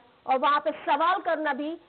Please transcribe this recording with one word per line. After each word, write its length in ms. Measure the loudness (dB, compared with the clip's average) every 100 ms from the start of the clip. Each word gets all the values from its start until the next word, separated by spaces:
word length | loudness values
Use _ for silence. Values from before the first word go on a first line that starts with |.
| -16 _ -2
और 120 | 0
वहां 200 | 2 2
पे 120 | 0
सवाल 480 | -4 -2 2 2 0
करना 340 | 0 -2 -2
भी 240 | -2 -6 -8